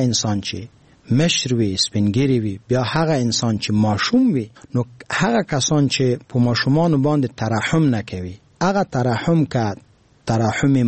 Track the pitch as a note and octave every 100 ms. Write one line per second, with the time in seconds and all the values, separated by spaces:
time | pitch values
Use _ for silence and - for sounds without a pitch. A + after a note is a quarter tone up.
0 | B2+ A2 A2+ G2+ - F#2 A2+ _ _ _
1 | - A#2+ E3+ - B2+ A#2+ G#2+ F#2+ - G#2
2 | G#2 G#2 C#3 B2+ G#2+ G2 - B2 A#2 D#3
3 | D#3+ C#3+ A#2+ A2 A#2 G#2 - G#2+ G#2+ G#2
4 | - B3 B3+ C#3+ G#2+ - - B2 A#2 -
5 | - - G3 A#3 - C#3+ - D3+ C#3 -
6 | B2+ A#2+ - B2+ A#2+ A#2 C3 D3+ E3+ D3
7 | C#3+ D3+ B2 - A2 A2 - D#3+ D3+ A2+
8 | G2+ F#2+ F2+ F#2+ _ - F3 G3+ F#3 C3
9 | B2 A2 - E3 C3+ B2 A2 F2+ - _
10 | _ _ - A2+ A2+ - C#3+ C3+